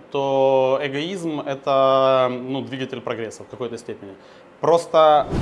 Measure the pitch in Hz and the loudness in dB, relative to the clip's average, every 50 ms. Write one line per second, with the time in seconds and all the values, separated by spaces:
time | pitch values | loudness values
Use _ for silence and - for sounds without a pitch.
0 | - - - 139 139 139 135 135 135 135 135 131 131 131 135 135 147 139 135 143 | -12 -6 -4 -2 -2 0 2 2 2 4 4 2 2 2 0 0 -2 -4 -4 -6
1 | 156 175 202 185 170 165 151 143 - 143 135 135 - 143 139 135 135 135 135 135 | -6 -6 -8 -8 -6 -6 -6 -6 -6 -6 -8 -6 -2 0 2 4 4 4 4 4
2 | 135 131 131 131 127 123 123 123 123 127 135 135 117 117 135 131 131 127 135 120 | 4 4 4 2 2 0 -2 -6 -8 -6 -6 -6 -6 -8 -8 -8 -8 -8 -10 -8
3 | 113 127 120 110 113 104 - - 101 - - 101 127 113 113 113 - - 107 - | -8 -8 -8 -8 -8 -10 -12 -16 -18 -16 -12 -10 -10 -10 -10 -12 -12 -14 -14 -14
4 | 101 98 95 - - - - - - - - - - 147 165 170 170 - - 160 | -16 -20 -20 -20 -20 -20 -20 -20 -20 -20 -12 -4 2 2 2 2 2 2 4 4
5 | 156 156 151 147 - - - - | 6 6 6 4 2 0 -2 0